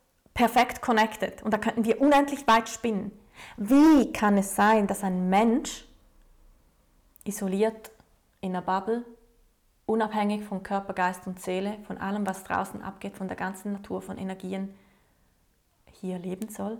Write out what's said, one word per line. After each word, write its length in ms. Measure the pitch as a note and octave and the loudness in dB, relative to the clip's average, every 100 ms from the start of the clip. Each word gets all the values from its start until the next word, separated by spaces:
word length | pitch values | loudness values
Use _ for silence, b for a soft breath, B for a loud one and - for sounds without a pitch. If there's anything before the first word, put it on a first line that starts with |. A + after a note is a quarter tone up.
| _ _ _ | _ _ _
perfekt 480 | - A#3 A#3+ B3 - | 0 2 4 2 -2
connected 600 | - A3 A3 - F#3+ - | 0 2 2 0 -8 -6
und 100 | A3 | -4
da 40 | G#3+ | -2
könnten 280 | A3+ A#3 A3+ | -2 0 0
wir 160 | - | 4
unendlich 460 | C#4 C#4+ C#4+ C4+ - | 6 4 2 -2 2
weit 220 | A3+ A3+ | 2 2
spinnen. 420 | - A#3 G#3 G3+ - B B B B | -6 -4 -4 -6 -12 B B B B
Wie 540 | G3+ C#4 D#4+ D4 A3 | 4 8 10 8 6
kann 260 | - G#3 G3+ | 2 4 4
es 180 | G3 - | 2 2
sein, 320 | G#3 A3 G3+ | 4 4 2
dass 160 | G3+ | 0
ein 260 | G3 F3+ F#3 | -2 0 2
Mensch 580 | G3 A#3 B3+ D#4 - - _ _ _ _ _ _ _ _ _ _ _ _ - - | 4 4 2 -2 -12 -16 _ _ _ _ _ _ _ _ _ _ _ _ -14 -10
isoliert 640 | G3+ F#3+ G3 A3 A3 - _ _ _ _ - | -6 -2 0 0 -2 -18 _ _ _ _ -10
in 140 | F#3+ F3+ | -6 -4
einer 60 | |
Bubble, 440 | F3+ F#3+ G3 A#3+ A#3 - _ _ _ _ _ _ - | -2 -2 0 -4 -6 -18 _ _ _ _ _ _ -2
unabhängig 580 | A3 G#3+ G#3+ G#3 G#3 | 0 0 0 -2 -2
von 200 | G#3 F#3+ | -6 -8
Körper, 300 | F#3+ G3 G3 | -4 -6 -4
Geist 340 | F#3 F3+ F#3 F#3+ | -2 -2 -2 -10
und 120 | F3+ | -10
Seele, 380 | - F#3 G3+ G#3+ - | -6 -4 -4 -8 -12
von 120 | - | -8
allem, 280 | G3 G#3 G3 | -6 -4 -4
was 180 | F#3+ | -6
draußen 380 | - F3+ F#3+ G#3 | -4 -4 -4 -8
abgeht, 360 | F#3+ G3 G3 - | -14 -12 -14 -10
von 100 | F#3+ | -10
der 100 | F#3 | -6
ganzen 360 | F#3 G3 G3+ | -8 -8 -8
Natur, 280 | G3+ - F#3 | -10 -8 -10
von 160 | F#3+ F#3 | -10 -10
Energien, 560 | F#3+ F#3+ F#3 F#3+ G3 b b b b b b b _ _ _ _ _ | -10 -10 -8 -8 -8 b b b b b b b _ _ _ _ _
hier 280 | - F#3 F3+ | -14 -10 -8
leben 300 | F3+ F#3 G#3+ | -8 -10 -10
soll? 300 | - G3+ | -8 -10